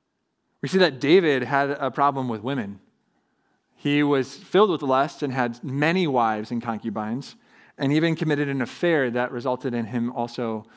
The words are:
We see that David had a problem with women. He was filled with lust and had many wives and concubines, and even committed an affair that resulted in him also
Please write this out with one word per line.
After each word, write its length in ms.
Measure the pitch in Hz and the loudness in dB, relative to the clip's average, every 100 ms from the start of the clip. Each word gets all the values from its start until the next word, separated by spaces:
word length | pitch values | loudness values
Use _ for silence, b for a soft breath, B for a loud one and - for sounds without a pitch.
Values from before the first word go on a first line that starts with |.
| _ _ _ _ _ _ | _ _ _ _ _ _
We 60 | 139 | -2
see 120 | 185 | 2
that 200 | 175 131 | 2 2
David 440 | 139 185 165 131 | 4 6 6 2
had 260 | 120 139 139 | 2 0 0
a 220 | 143 135 | -2 -4
problem 360 | 151 143 139 127 | 2 0 2 -4
with 140 | 110 | -4
women. 380 | 117 139 101 101 _ _ _ _ _ _ _ _ _ _ | -4 -4 -6 -10 _ _ _ _ _ _ _ _ _ _
He 260 | 147 147 | 0 2
was 340 | 147 139 131 - | 2 2 -2 -8
filled 360 | - 180 208 | 0 4 4
with 100 | 151 | 2
lust 400 | 139 131 147 - | 2 2 0 -2
and 100 | 143 | -4
had 320 | 131 120 117 | -2 -2 -4
many 440 | 147 135 151 185 165 | -6 0 2 2 2
wives 420 | 127 113 107 107 | 2 0 -2 -4
and 100 | 120 | -6
concubines, 760 | 120 107 113 107 107 123 143 - b b b b | -4 -6 -6 -6 -6 -6 -10 -18 b b b b
and 140 | 135 | 0
even 220 | 151 165 160 | 2 2 0
committed 340 | 156 147 143 | 0 0 0
an 140 | 139 | -2
affair 480 | 117 - 175 156 127 | -4 -2 0 2 0
that 200 | 120 123 | -2 -4
resulted 440 | 123 131 127 135 120 | -4 -4 -4 -4 -4
in 100 | 107 | -4
him 260 | 120 117 | -4 -4
also 540 | - 117 - 117 110 110 | -4 -6 -4 -4 -6 -10